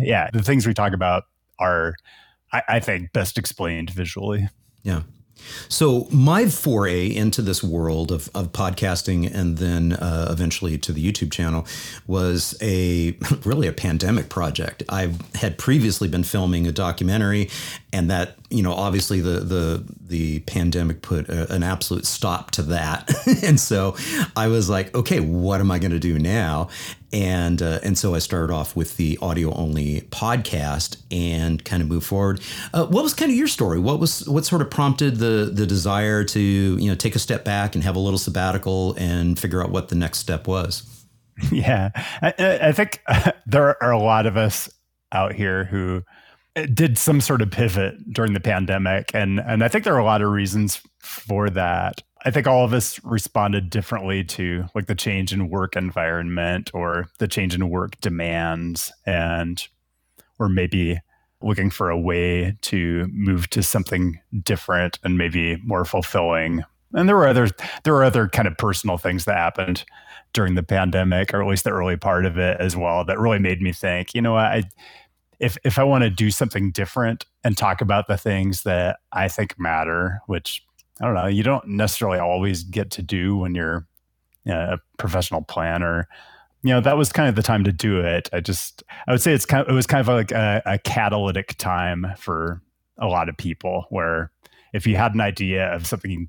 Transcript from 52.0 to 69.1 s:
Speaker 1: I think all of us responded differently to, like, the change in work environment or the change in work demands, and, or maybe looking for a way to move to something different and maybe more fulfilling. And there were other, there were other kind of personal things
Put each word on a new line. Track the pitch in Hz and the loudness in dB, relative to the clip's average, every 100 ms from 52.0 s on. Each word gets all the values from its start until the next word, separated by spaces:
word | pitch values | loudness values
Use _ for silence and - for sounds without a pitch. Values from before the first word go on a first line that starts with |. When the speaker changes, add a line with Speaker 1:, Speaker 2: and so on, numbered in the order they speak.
| - _ - | -14 _ -2
Speaker 1:
I | |
think | 117 135 | 0 4
all | 127 | 6
of | 120 | 6
us | 123 - - | 2 0 -6
responded | - 110 - 113 101 101 90 | -4 -2 0 0 2 0 0
differently | 107 - 107 95 98 | -2 -4 -4 -2 -2
to, | 90 - 90 87 90 | -4 -4 -4 -4 -4
like, | 107 95 | -4 -4
the | |
change | 95 - 98 92 | -4 -2 -2 -2
in | 98 90 | -2 -2
work | 95 92 - | -2 -2 -2
environment | 92 87 82 85 85 87 85 90 - | -4 -2 -2 -2 -2 -2 -2 -2 -4
or | 90 87 85 87 - | -4 -4 -4 -6 -4
the | - | -4
change | - 92 | -2 -2
in | 90 92 | 0 0
work | 90 90 - | -2 -4 -6
demands, | 101 85 85 85 82 82 85 85 - - - | -6 -4 -2 -2 -2 -2 -4 -6 -8 -8 -2
and, | 87 82 85 85 87 - _ _ _ _ _ _ - | 0 0 -2 -2 -6 -10 _ _ _ _ _ _ -4
or | 104 | 0
maybe | 92 90 92 85 85 - _ _ _ | 2 2 2 0 -2 -6 _ _ _
looking | 107 98 98 | -2 0 0
for | - 92 | 0 0
a | 85 | 0
way | 85 87 87 87 90 104 | 0 0 2 2 0 -4
to | - 98 85 85 90 | -2 0 0 0 -2
move | 104 98 87 90 | 0 2 2 0
to | - | 0
something | 92 107 92 92 90 80 _ 107 | 0 0 0 0 0 -2 _ -6
different | - 98 - 90 90 - | -2 -2 0 0 0 -2
and | 90 90 | -2 0
maybe | 85 87 85 85 | 0 0 0 -2
more | 117 95 90 | -2 -2 0
fulfilling. | 92 87 95 85 82 80 82 78 _ _ | -2 -2 0 2 2 0 -2 -4 _ _
And | - 185 | 2 4
there | 202 | 6
were | 147 | 6
other, | 123 117 - - - | 6 4 0 -8 -4
there | - | 2
were | 143 | 6
other | 135 123 101 | 6 4 2
kind | - 107 | 2 0
of | 78 | 0
personal | 110 92 104 87 | 0 0 -2 -2
things | 90 | -2